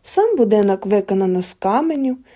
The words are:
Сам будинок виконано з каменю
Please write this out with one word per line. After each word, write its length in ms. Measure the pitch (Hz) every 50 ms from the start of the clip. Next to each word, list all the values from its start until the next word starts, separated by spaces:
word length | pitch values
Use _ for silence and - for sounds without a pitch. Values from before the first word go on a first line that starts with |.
| _
Сам 320 | - - 370 415 466 440
будинок 500 | 302 233 214 214 214 202 196 190 196 -
виконано 560 | 190 214 202 196 - 196 190 190 185 180 180
з 120 | 180 - -
каменю 640 | - - 190 208 262 311 320 311 277 269 262 254 254 - _ _